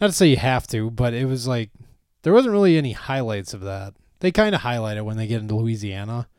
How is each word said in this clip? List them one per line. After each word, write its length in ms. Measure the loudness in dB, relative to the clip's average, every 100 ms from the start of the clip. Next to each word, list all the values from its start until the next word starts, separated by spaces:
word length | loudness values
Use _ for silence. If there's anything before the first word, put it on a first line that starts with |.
not 60 | -2
to 40 |
say 160 | 4 4
you 80 | 4
have 280 | 2 0 -2
to, 220 | -4 -4
but 220 | -2 -2
it 120 | 0 -2
was 200 | -2 -2
like, 240 | -4 -4 _ -20 _ _ _
there 100 | 4
wasn't 200 | 4 6
really 240 | 4 4 4
any 140 | 2
highlights 600 | -6 -4 -4 -4 -6 -8
of 60 | -10
that. 340 | -10 -10 -10 -16 _ _
They 120 | 0
kinda 260 | 2 2 2
highlight 380 | -2 -2 -4 -4
it 80 |
when 140 | -6 -4
they 80 | -2
get 160 | -4
into 140 | -2 -2
Louisiana 720 | -2 -2 -6 -8 -6 -8 -10